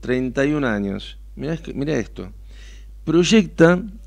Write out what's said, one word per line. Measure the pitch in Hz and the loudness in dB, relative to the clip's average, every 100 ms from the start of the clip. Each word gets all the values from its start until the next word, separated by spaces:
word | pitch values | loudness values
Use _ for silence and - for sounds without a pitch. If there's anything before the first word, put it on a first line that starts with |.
treinta | 120 127 127 139 139 | -4 -2 -2 -2 0
y | |
un | 151 | 0
años. | 127 104 98 98 - - - - | -2 -2 -4 -6 -10 -18 -18 -12
Mirá | 139 | -8
es-, | 165 - | -8 -8
mirá | 131 143 135 | -8 -4 -4
esto. | - - 92 - - - - - - - | -6 -10 -14 -16 -20 -20 -20 -20 -20 -12
Proyecta | - 165 175 220 165 - 170 180 208 - | 0 2 4 4 2 4 6 6 -2 -14